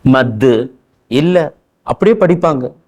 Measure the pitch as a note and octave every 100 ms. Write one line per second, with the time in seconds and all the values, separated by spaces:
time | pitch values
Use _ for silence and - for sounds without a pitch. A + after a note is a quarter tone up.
0 | C3+ C3 A#2+ G#2+ C3 A2+ C3 _ _ _
1 | _ B2 E3 F3+ D3+ _ _ _ - -
2 | F#3+ A3 F3+ F3 F3 C#3 B2+ -